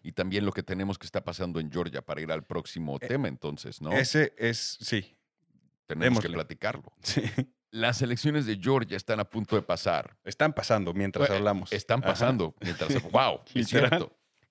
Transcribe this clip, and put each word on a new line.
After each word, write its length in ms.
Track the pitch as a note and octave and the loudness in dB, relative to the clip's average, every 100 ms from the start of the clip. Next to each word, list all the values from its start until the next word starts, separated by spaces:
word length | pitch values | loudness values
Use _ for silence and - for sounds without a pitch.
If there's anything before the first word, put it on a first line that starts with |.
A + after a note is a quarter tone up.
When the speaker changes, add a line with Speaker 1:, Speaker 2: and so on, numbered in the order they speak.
Speaker 1:
Y 80 | - | -10
también 320 | - F#2 G2+ G2+ | -4 0 0 0
lo 60 | |
que 120 | G2 | -2
tenemos 340 | - F#2 G2 F#2+ | -4 -4 -4 -4
que 80 | - | -4
está 180 | G2 | -6
pasando 360 | - E2+ F2+ E2 | -6 -6 -4 -4
en 120 | D2+ | -4
Georgia 300 | E2+ E2 C2+ | -4 -4 -6
para 200 | - D2 | -6 -6
ir 100 | D#2+ | -4
al 120 | D#2+ | -4
próximo 540 | - E2+ - E2+ D#2 C#2 | -4 -8 -6 -6 -6 -6
Speaker 2:
E-, 80 | - | -2
Speaker 1:
tema, 200 | C3+ A2 | -2 -2
entonces, 540 | C2 D2 D2 - - | -4 -8 -8 -12 -10
¿no? 100 | D#2 | -2
Speaker 2:
ese 420 | G#2 C3 D3+ D3+ - | 0 2 2 2 2
es, 400 | A#2 A2+ - - | -2 0 -6 -8
sí. 340 | - A2 - _ _ _ _ _ _ _ - | -4 -4 -4 _ _ _ _ _ _ _ -10
Speaker 1:
Tenemos 340 | D2+ A#2+ A#2 | 0 2 4
que 80 | F2 | 2
Speaker 2:
Démosle. 60 | |
Speaker 1:
platicarlo. 580 | F2 D#2 - G#2 C#2+ - _ | -4 -6 -4 -6 -6 -12 _
Speaker 2:
<laughs> 40 | |
Sí. 180 | - - A2+ - B2+ _ _ | -2 -2 0 -2 -6 _ _
Speaker 1:
Las 280 | A2 A#2 A#2+ | -2 0 2
elecciones 440 | B2 A#2+ D3+ D3+ A#2 | 0 2 2 2 0
de 120 | G2+ | 0
Georgia 360 | G#2+ C3+ A2+ F#2+ | 2 2 2 -6
están 240 | - G#2+ | -2 0
a 80 | G2 | 0
punto 260 | A2 G2+ G#2+ | -2 2 0
de 60 | |
pasar. 560 | - F2 G2 D#2 - _ F#2 | 2 0 2 0 -2 _ -8
Speaker 2:
Están 260 | - D#3 | 0 2
pasando 420 | C#3 - A2 F2 | 2 2 2 2
mientras 360 | F2+ G2 - C#3 | -2 -2 2 2
Speaker 1:
Bueno, 60 | G2 | 4
Speaker 2:
hablamos. 340 | G2+ G2 F#2+ | 2 0 -2
Speaker 1:
están 280 | G2+ - A#2+ | -4 0 0
Speaker 2:
Ajá. 100 | C3 | 2
Speaker 1:
pasando 440 | F#2+ A#2+ B2 D#2+ - | 2 2 2 -2 -4
mientras 300 | F#2 E2 - | -6 -4 0
Speaker 2:
<laughs> 220 | C#3 D#2+ | 0 2
Speaker 1:
¡Wow! 300 | A2+ B2+ D#2+ - | 2 4 0 -4
Es 80 | B2+ | -2
Speaker 2:
Literal. 340 | A2 A#2 B2+ | 2 4 6
Speaker 1:
cierto. 280 | E3 - _ _ _ _ | 4 -2 _ _ _ _